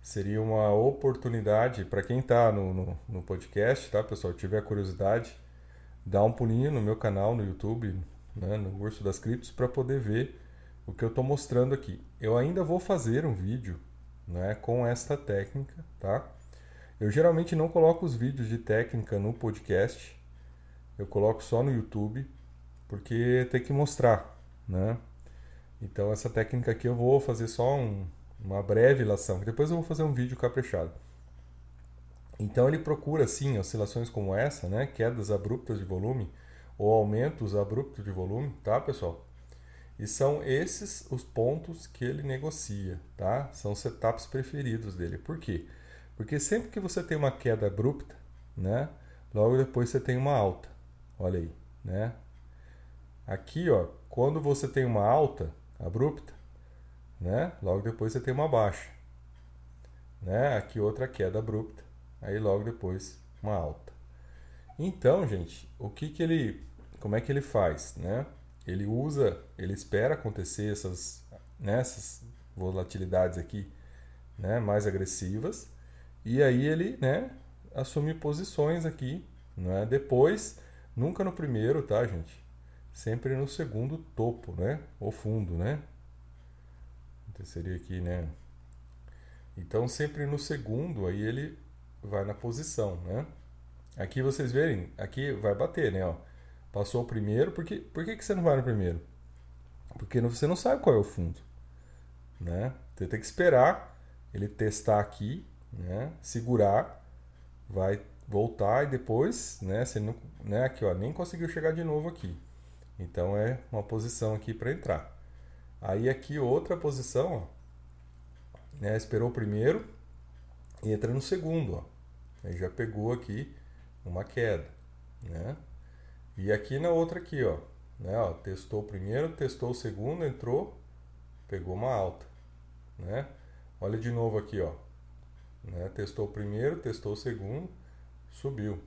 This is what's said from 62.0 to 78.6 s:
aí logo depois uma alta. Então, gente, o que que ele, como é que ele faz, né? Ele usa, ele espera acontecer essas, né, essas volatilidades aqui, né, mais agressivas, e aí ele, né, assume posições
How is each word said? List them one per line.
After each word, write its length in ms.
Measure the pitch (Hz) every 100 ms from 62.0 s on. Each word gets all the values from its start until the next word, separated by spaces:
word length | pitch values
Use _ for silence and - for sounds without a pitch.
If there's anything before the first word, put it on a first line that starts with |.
| - -
aí 180 | 104 104
logo 240 | 110 101
depois 580 | 107 117 92 92 - - - -
uma 100 | 104
alta. 400 | 101 76 - - - - - - - - - - -
Então, 480 | 170 180 123 170 156
gente, 420 | 98 85 - - -
o 100 | 104
que 180 | - 156
que 140 | 151
ele, 420 | 165 165 113 - - - - -
como 160 | 104 107
é 40 |
que 120 | 120
ele 80 | 139
faz, 560 | 139 110 90 76 - -
né? 280 | 87 113 147 - - -
Ele 220 | - 92 101
usa, 560 | 117 147 143 123 - - -
ele 140 | 92
espera 420 | 95 - 101 120
acontecer 560 | 151 113 101 90 - 104
essas, 560 | 104 95 90 - - - - - -
né, 220 | 101 113
essas 420 | 127 - - - - - - -
volatilidades 800 | 92 92 90 95 92 92 90 85
aqui, 320 | 87 104 - - - - - - - -
né, 220 | 95 113
mais 260 | 104 104 104
agressivas, 840 | 95 95 - 92 104 143 233 - - - - - -
e 160 | 110 123
aí 240 | 139 123
ele, 320 | 143 160 190 262
né, 380 | 131 151 262 - - - -
assume 400 | - 131 - 151
posições 720 | 160 151 147 190 -